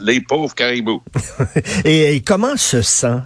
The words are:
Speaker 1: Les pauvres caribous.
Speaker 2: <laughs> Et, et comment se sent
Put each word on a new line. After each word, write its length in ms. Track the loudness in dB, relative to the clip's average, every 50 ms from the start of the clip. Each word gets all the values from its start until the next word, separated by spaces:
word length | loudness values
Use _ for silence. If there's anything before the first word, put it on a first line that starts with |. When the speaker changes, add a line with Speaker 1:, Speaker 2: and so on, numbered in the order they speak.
| -2
Speaker 1:
Les 180 | 0 0 0
pauvres 320 | 0 0 -2 -2 -2 -2 -4
caribous. 460 | -2 -2 -2 -2 -2 -2 -2 -4 -4 -6 -6 -6 -6 -6 -4 -4 -4 -4
Speaker 2:
<laughs> 420 | -2 -2 -2 -2 -2 -2 -2 2
Et, 300 | 4 4 4 4 4 2
et 60 | 0
comment 340 | 0 0 0 2 2 0 0 0
se 240 | -2 0 0 0
sent 360 | 2 2 0 0 0 0 -2 -2 -4